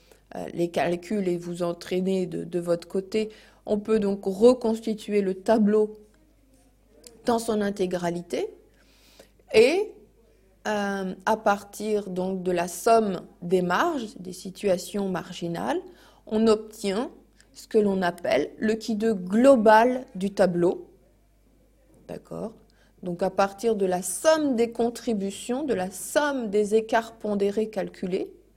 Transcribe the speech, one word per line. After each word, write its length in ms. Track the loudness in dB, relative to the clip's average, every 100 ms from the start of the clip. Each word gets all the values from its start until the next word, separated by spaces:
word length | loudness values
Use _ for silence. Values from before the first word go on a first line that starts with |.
| _ -20 _ -10
euh, 100 | -8
les 160 | -4 -2
calculs 600 | 0 -2 -2 -4 -2 -2
et 80 | -2
vous 260 | -6 -6
entraîner 640 | -4 -6 -6 -2 0 -2 -2
de, 180 | -6
de 160 | -6 -6
votre 300 | -2 -2 -2
côté, 400 | -6 -4 -4 -4 -8 -20 _ -4
on 140 | -4
peut 200 | 0 0
donc 260 | 2 -2 -4
reconstituer 960 | 4 6 6 2 -2 -4 -6 -2 0
le 140 | 0 -2
tableau 600 | 2 4 6 4 2 -2 -20 _ _ _ _ _ _ _ _ _ -20 -8 -2
dans 140 | -2
son 220 | 0 -2
intégralité 840 | -2 -2 -2 -2 -4 -4 -6 -6 -6 -10 _ _ _ _ _ -20 -20 _ _
et, 400 | 6 6 6 -2 -8 -20 _ _ _ _ _ -4
euh, 460 | -2 -2 -2 -4 -4 -2
à 120 | 2
partir 720 | 2 0 -2 -8 -2 -2 -2
donc 320 | -4 -2 -2
de 100 | -2
la 160 | -2 -2
somme 540 | -2 4 4 4 -2 -8 -14
des 200 | 0 0
marges, 540 | 2 2 2 -2 -6 -12
des 140 | -14
situations 760 | -12 -14 -6 -2 -2 -2 -6 -4
marginales, 720 | -4 -8 -8 -6 -4 -4 -4 -6 -16 -20 _ -4
on 220 | 2 4
obtient 640 | 4 0 -8 -4 -4 -4 -10 _ _ _
ce 140 | -20 -2
que 100 | 2
l'on 240 | 2 2
appelle 500 | -2 -2 0 0 0 -2
le 160 | -2 -2
qui 200 | -4 -2
deux 180 | -2
global 920 | -2 0 4 6 8 8 6 6 0 -8 -8
du 160 | -4
tableau. 560 | 2 2 4 0 0 -8 -20 _ _ _ _ _ _ _ _ _ _ -16
D'accord ? 460 | -16 -12 -10 -10 -12 _ _ _ _
Donc 180 | -8 -2
à 80 | 0
partir 460 | 2 0 0 -2 0
de 100 | 0
la 160 | 0
somme 540 | -4 0 4 4 2 2
des 160 | 0
contributions, 920 | 0 -2 -2 -4 -2 -4 -6 -6 -4
de 100 | -2
la 180 | -2 -4
somme 580 | -8 -4 0 0 -2 -2
des 240 | 0 2
écarts 400 | 0 2 0 -2
pondérés 560 | -8 -4 -2 0 0 -4
calculés, 640 | -4 -8 -8 -6 -4 -6 -12 _